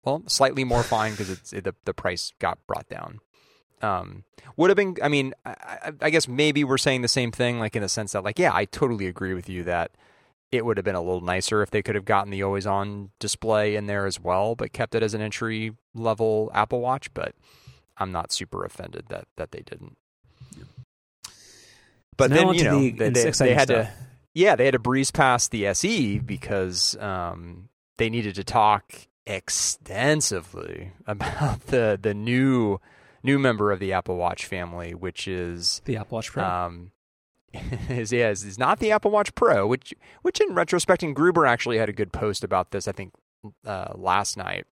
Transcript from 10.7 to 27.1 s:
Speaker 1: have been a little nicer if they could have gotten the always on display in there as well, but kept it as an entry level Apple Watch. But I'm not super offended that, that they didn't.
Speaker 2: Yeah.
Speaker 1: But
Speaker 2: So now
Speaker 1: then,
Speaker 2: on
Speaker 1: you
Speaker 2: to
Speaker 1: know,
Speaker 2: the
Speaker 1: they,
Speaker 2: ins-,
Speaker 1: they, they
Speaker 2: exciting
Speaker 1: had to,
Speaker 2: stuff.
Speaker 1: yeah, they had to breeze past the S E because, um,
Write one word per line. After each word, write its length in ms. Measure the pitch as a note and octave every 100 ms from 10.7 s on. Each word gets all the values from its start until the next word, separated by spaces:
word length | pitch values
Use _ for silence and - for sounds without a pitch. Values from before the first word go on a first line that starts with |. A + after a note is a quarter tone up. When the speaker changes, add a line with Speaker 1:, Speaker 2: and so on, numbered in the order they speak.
| G2+
Speaker 1:
have 60 |
been 100 | F#2+ F#2
a 60 |
little 200 | E2+ F#2
nicer 420 | F2 F#2 - G#2+
if 80 | G2+
they 100 | G#2+
could 140 | G2 G#2
have 100 | F#2+
gotten 260 | G2+ G2+
the 120 | G2
always 240 | G2 G2 G2
on 440 | G2 G2+ G2+ G2 _
display 560 | G#2 - A2+ G#2+ G#2 G#2
in 120 | G2+
there 180 | G2+ G2
as 140 | F2+
well, 360 | F2 F#2 G#2+ A#2
but 180 | A#2
kept 200 | - A2+
it 80 | A#2
as 120 | A2
an 80 | G#2+
entry 520 | G#2+ - A2+ A2 A2 A2 _ A#2
level 560 | A2+ A2 A2 A2 G#2+
Apple 280 | - G#2+ B2
Watch. 320 | B2 C3+ -
But 200 | - - - _ _ - _ _ -
I'm 140 | F#2+
not 200 | F2 -
super 340 | - F#2+ G1+ G1+
offended 400 | - - G1+ -
that, 180 | G1+ - -
that 140 | D#2+
they 100 | -
didn't. 360 | - - - - _ _ _ _ - -
Speaker 2:
Yeah. 80 | - - - _ _ _ - - - - - _ _ _ _ -
Speaker 1:
But 120 | C3
Speaker 2:
So 60 | D3+
now 40 |
Speaker 1:
then, 80 | F#3
Speaker 2:
on 60 | F3
Speaker 1:
you 80 |
Speaker 2:
to 60 | C3
Speaker 1:
know, 100 | C#3+
Speaker 2:
the 120 | C3
Speaker 1:
they, 140 | A#2 C3+
Speaker 2:
ins-, 60 |
Speaker 1:
they, 100 | B2
they 60 | A#2
Speaker 2:
exciting 280 | - C3 C3
Speaker 1:
had 100 | C3+
to, 140 | A#2 A2
Speaker 2:
stuff. 100 | - - _ _
Speaker 1:
yeah, 220 | D#3 G3 C3
they 80 | C3+
had 80 |
to 60 | C3
breeze 320 | A#2 C3 C3+
past 400 | - C3+ B2 -
the 140 | A2+ G2+
S 200 | F#2+ F#3
E 340 | A3+ A2+ G2+
because, 800 | B2+ G2 - G2 F#2 F2+ - G2+
um, 720 | G#2